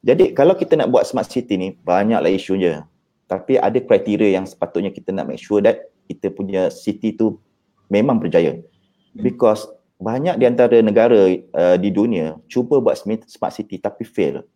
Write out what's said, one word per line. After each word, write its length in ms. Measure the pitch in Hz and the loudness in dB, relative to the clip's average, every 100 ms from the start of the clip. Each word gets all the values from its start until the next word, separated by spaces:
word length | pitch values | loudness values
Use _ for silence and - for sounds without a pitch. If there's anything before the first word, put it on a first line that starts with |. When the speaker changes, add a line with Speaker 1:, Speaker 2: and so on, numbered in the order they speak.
Speaker 1:
Jadi 320 | - 143 185 | 2 2 2
kalau 220 | - 147 | 2 2
kita 240 | 185 - - | 2 0 0
nak 160 | 98 | 2
buat 100 | 123 | 0
smart 240 | - 123 - | 0 -4 -6
city 300 | - 123 95 | -6 -4 -4
ni, 100 | 92 - | -4 -8
banyaklah 480 | - 90 104 113 76 | -2 0 2 0 0
isu 240 | 95 - 95 | -2 -2 -2
je. 220 | 90 78 76 _ _ _ _ | 0 -2 -10 _ _ _ _
Tapi 320 | 92 - 131 | -10 0 0
ada 160 | 98 | 2
kriteria 640 | 117 127 101 107 101 107 92 | -2 2 0 2 0 2 0
yang 80 | 92 | -4
sepatutnya 480 | - - 87 95 | -8 -6 -4 -6
kita 160 | - - | -8 -10
nak 180 | 95 - | -8 -8
make 140 | - | -10
sure 160 | - 104 | -2 2
that 320 | 101 - - _ _ | 2 0 -6 _ _
kita 240 | 90 98 | -8 -8
punya 400 | - 98 98 90 | -6 -6 -2 -2
city 420 | - - 101 110 | -4 -8 -4 -6
tu 240 | - 110 - _ _ _ _ _ | -2 -4 -4 _ _ _ _ _
memang 260 | 101 127 120 | -2 0 0
berjaya. 380 | - 85 82 | 0 0 0
Speaker 2:
Hmm. 680 | - - _ _ _ _ - 117 | -4 -14 _ _ _ _ -6 -6
Speaker 1:
Because 400 | 123 117 107 - - _ _ | 0 0 0 -4 -20 _ _
banyak 400 | 95 123 160 113 | -8 -4 -4 0
di 80 | 123 | 0
antara 320 | 120 120 120 | 2 4 4
negara, 380 | 110 101 117 117 95 | 4 4 4 6 4
uh, 420 | 92 - - 87 90 | 2 -4 -2 2 2
di 140 | 98 | 2
dunia 480 | 95 117 104 80 78 _ | 0 0 -2 -4 -8 _
cuba 320 | - 120 143 | -6 0 0
buat 160 | 117 - | 0 -4
smi-, 300 | 104 110 _ | -6 -8 _
smart 260 | - - - | -10 -10 -8
city 180 | - 92 | -14 -10
tapi 240 | 101 - 113 | -10 -10 -12
fail. 400 | - 85 71 - | -4 -4 -4 -14